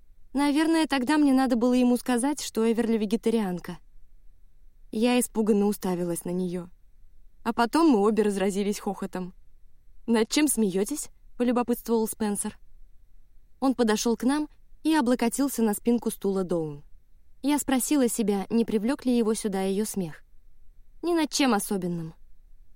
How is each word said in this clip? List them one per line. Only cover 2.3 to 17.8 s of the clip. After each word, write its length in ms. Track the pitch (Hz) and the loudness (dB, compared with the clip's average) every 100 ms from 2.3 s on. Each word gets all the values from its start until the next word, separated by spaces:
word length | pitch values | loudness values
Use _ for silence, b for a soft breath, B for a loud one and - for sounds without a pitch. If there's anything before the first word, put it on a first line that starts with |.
| 302 | -4
что 280 | - 226 226 | -4 0 2
Эверли 280 | 226 226 226 | 2 0 0
вегетарианка». 800 | 208 233 226 226 196 175 - 175 - - - - - - - - - - - | 0 -2 0 0 0 -4 -8 -14 -16 -20 -20 -20 -20 -20 -20 -20 -20 -20 -10
Я 280 | 220 240 247 | 0 2 2
испуганно 460 | 233 220 214 202 202 | 0 0 2 4 2
уставилась 580 | 208 196 175 175 170 | 0 -2 -2 -2 -4
на 60 | 175 | -4
нее. 400 | 180 180 175 175 - - - - - - - | -4 -4 -6 -10 -18 -20 -20 -20 -20 -20 -8
А 80 | 226 | -4
потом 380 | 233 233 302 330 | 0 2 4 6
мы 100 | 220 | 6
обе 240 | 208 214 | 4 4
разразились 560 | 208 196 196 190 202 202 | 2 2 0 0 -2 -2
хохотом. 540 | 208 185 196 185 180 - - - - - - - - | -6 -6 -8 -8 -10 -12 -20 -20 -20 -20 -20 -10 0
«Над 240 | 226 226 | 0 2
чем 180 | 294 302 | 2 2
смеетесь?» 600 | - 208 185 208 302 - - - - | 2 0 0 -2 -4 -10 -16 -14 -2
полюбопытствовал 720 | 247 240 240 240 - 233 220 | 0 0 0 -4 0 0 0
Спенсер. 500 | - 214 202 214 - - - - - - - - - - - | -2 -2 -2 -6 -10 -18 -20 -20 -20 -20 -20 -20 -20 -20 -2
Он 160 | 269 247 | 0 2
подошел 400 | 226 214 240 220 | 2 2 0 0
к 80 | |
нам 240 | 233 302 302 - - - 302 | 0 0 -4 -10 -20 -4 0
и 60 | 311 | 2
облокотился 640 | 240 247 233 - 277 - | 2 2 0 0 -2 0
на 120 | 226 | 0
спинку 360 | 202 233 240 226 | 0 0 0 -2
стула 320 | - 196 190 | -4 -2 -2
Доун. 400 | 180 175 156 143 - - - - - - | -2 -4 -4 -10 -16 -20 -20 -20 -20 -6
Я 180 | 269 294 | -2 -2
спросила 480 | - 262 | 0 -2